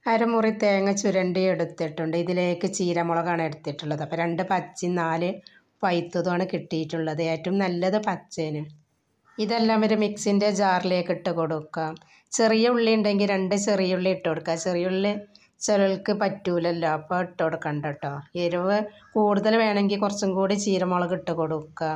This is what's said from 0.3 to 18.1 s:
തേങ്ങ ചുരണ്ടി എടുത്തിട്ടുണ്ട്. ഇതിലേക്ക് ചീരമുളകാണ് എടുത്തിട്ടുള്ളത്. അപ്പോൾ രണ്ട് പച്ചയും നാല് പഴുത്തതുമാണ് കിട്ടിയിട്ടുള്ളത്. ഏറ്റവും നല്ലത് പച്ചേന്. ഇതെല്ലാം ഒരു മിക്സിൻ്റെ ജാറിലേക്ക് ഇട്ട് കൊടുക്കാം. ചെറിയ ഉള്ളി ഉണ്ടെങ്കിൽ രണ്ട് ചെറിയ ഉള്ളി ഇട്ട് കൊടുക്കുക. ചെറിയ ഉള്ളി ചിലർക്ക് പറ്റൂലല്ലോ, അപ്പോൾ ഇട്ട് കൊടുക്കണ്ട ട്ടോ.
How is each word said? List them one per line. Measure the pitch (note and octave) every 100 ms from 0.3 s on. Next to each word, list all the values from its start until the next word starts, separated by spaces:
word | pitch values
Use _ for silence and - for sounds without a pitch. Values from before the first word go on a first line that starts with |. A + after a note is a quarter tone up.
| A3+ A3 A3
തേങ്ങ | G#3 G3 G3 G3
ചുരണ്ടി | G#3 F#3 F#3 F3+ F#3
എടുത്തിട്ടുണ്ട്. | E3+ E3 - D#3+ D3+ D#3+ E3+
ഇതിലേക്ക് | F3 F3+ F3+ F3 F#3 -
ചീരമുളകാണ് | F3+ F3 E3+ E3 E3+ E3+ D#3+
എടുത്തിട്ടുള്ളത്. | D3 - C#3+ D3+ D3 D3
അപ്പോൾ | E3
രണ്ട് | E3+ E3+ F3+
പച്ചയും | F#3 - - F3 F3+
നാല് | E3 D#3+ F3 G#3+ - - _ _
പഴുത്തതുമാണ് | G3 F3 E3+ F3+ F3 F3 F#3
കിട്ടിയിട്ടുള്ളത്. | F3 - D#3+ D#3 E3 D#3+ D#3 E3
ഏറ്റവും | D#3+ F3 G3
നല്ലത് | F#3+ F3 F#3 G#3+ G#3+
പച്ചേന്. | F3+ - - D#3 D3+ D3+ - _ _ _ _ _ -
ഇതെല്ലാം | G#3+ A#3 A3+ A3 G#3+
ഒരു | G#3+
മിക്സിൻ്റെ | G#3 G#3 G3+ G3+ G#3 G3
ജാറിലേക്ക് | G3 F3+ F3+ F3+ F3 E3+
ഇട്ട് | F#3+ E3
കൊടുക്കാം. | D#3+ D#3 D3+ - D#3 D#3+ _ - _ -
ചെറിയ | A3+ A3 A#3+ A#3+
ഉള്ളി | A3+ A3
ഉണ്ടെങ്കിൽ | G#3 G3+ G3+ G3
രണ്ട് | F#3 G3+ G3+
ചെറിയ | G3 F#3 F#3
ഉള്ളി | F#3 F#3
ഇട്ട് | E3+
കൊടുക്കുക. | D#3+ D#3 E3 F#3
ചെറിയ | F3 F#3
ഉള്ളി | F#3+ G3+ G#3 - - _ _ -
ചിലർക്ക് | G3+ G3 F#3+ G3 G#3
പറ്റൂലല്ലോ, | G3 G3+ F3+ F3 E3+ E3+ E3 D#3
അപ്പോൾ | D#3 F3+ F3+
ഇട്ട് | -
കൊടുക്കണ്ട | D#3+ D#3+ D#3 D3 D3 C#3+
ട്ടോ. | D3